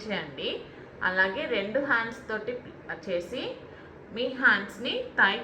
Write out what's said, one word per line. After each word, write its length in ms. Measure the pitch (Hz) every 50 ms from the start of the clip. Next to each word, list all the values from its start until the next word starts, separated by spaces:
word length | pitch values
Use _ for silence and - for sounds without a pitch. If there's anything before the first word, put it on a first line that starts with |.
| 202
చేయండి. 460 | 220 196 175 160 147 135 139 180 247 359 466 - - - - - - - - -
అలాగే 400 | 185 185 185 190 190 196 277 320 269 240
రెండు 260 | 202 196 208 220 277 294 285
హ్యాండ్స్ 300 | 247 226 233 233 240 - - -
తోటి 260 | 220 214 - - - - - - - - - - 165 160 -
చేసి, 360 | 196 180 175 175 180 240 269 349 480 - - - - - - - - - - - - -
మీ 120 | 220 254 269 254 247 269
హ్యాండ్స్‌ని 500 | 240 214 196 196 - - - 233 294 370 508 508 - - -
థై 160 | 220 196 202 240